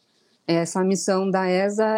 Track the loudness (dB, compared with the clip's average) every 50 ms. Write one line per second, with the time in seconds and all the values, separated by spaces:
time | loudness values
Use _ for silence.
0 | _ _ _ _ _ _ _ _ _ -2 0 0 0 -2 -2 0 0 0 0 0
1 | 0 0 0 0 0 0 0 0 0 0 0 0 0 0 0 0 0 0 0